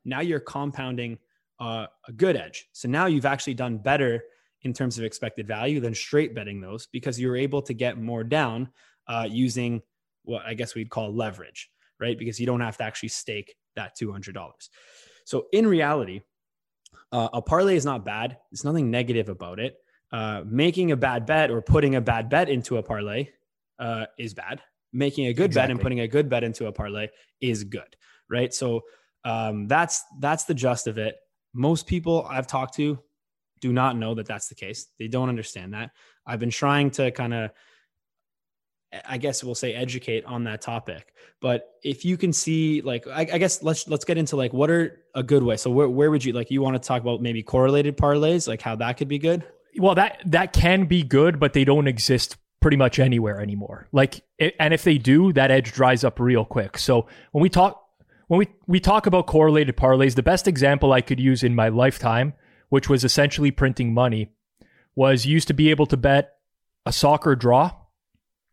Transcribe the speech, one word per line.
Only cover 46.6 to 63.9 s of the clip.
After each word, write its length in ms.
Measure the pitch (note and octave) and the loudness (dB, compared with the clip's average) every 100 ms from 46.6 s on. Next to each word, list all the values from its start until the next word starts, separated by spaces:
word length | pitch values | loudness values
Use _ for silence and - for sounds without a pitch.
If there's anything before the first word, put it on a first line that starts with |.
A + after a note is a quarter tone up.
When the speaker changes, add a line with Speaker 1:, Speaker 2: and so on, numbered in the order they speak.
Speaker 1:
wanna 180 | C3+ B2+ | 0 -2
talk 200 | - B2+ | -2 -2
about 220 | A#2 A2+ | -2 -2
maybe 220 | A#2+ A2+ | -4 -4
correlated 520 | - B2+ C3 C#3+ D3 C#3+ | 0 2 4 4 2 2
parlays, 520 | D3 D3 D#3 F3 C3+ | 2 4 4 2 0
like, 120 | A2 | -6
how 140 | A#2+ A2 | -6 -4
that 200 | A#2 B2 | -4 -4
could 120 | C#3 | -4
be 100 | C#3+ | -2
good? 280 | D#3+ E3+ - _ _ - | 0 -2 -4 _ _ 2
Speaker 2:
Well, 160 | F#3+ | 4
that, 260 | F3+ G#3 - F3+ | 4 2 0 0
that 260 | E3 F#3 | 2 4
can 340 | - E3+ F#3+ E3 | 4 6 4 4
be 180 | F3 | 2
good, 340 | C3 C#3 E3 D3+ | 4 6 6 4
but 140 | C#3+ | 2
they 120 | C#3+ | 4
don't 220 | C3+ D3 C#3+ | 4 4 2
exist 500 | A#2 - B2+ - - _ - | 0 0 0 -2 -10 _ 2
pretty 160 | D#3 C#3 | 4 6
much 220 | B2+ - | 4 4
anywhere 420 | D3 A#2+ G#2+ G2+ | 4 4 0 -2
anymore. 480 | G#2 G#2 G2+ - - | -6 -6 -8 -14 -2
Like, 300 | D3 F3+ - _ - | 2 2 0 _ -2
it, 160 | D#3+ - | -2 2
and 160 | D#3 | 2
if 100 | D#3+ | 2
they 140 | F3+ D3 | 4 4
do, 340 | A#2+ D3 F#3+ | 6 6 6
that 180 | C#3 C3 | 4 4
edge 220 | C3 A2+ | 4 2
dries 320 | - B2+ B2 | 2 4 4
up 160 | B2 - | 2 0
real 240 | A#2+ A#2+ | 2 2
quick. 320 | A2 A#2+ F#2+ - | 0 -4 -6 -4
So 300 | - A#2+ - - _ | 2 2 2 -8 _
when 100 | D3 | 2
we 60 | F3 | 4
talk, 380 | F3 F#3+ - _ _ _ _ - | 6 4 2 _ _ _ _ 0
when 120 | F3 | 2
we, 100 | G#3 _ - | 2 _ 0
we 140 | F3+ | 2
talk 260 | F#3 G#3+ G#3 | 4 4 4
about 200 | F3+ - | 2 4
correlated 500 | D#3 D#3 D3+ C3+ - | 6 6 6 4 4
parlays, 380 | C3 C3 C3+ | 4 6 4
the 80 | B2 | 4
best 240 | B2 F#3 G3 | 2 2 2
example 460 | C#3 C#3 C#3 C#3 | 4 4 4 4
I 80 | B2+ | 4
could 180 | - B2+ | 2 2
use 240 | C3 B2 | 2 4
in 120 | B2 | 2
my 140 | A#2+ A2+ | 2 2
lifetime, 640 | A2+ C3 - A#2+ A#2 C#3+ - _ _ - | 4 2 2 0 0 0 -4 _ _ 0
which 200 | C#3 - | 0 4
was 140 | C3+ | 2
essentially 480 | B2+ - C#3+ - C#3+ | 2 2 2 2 0
printing 440 | - C3+ - A#2+ | 2 0 0 0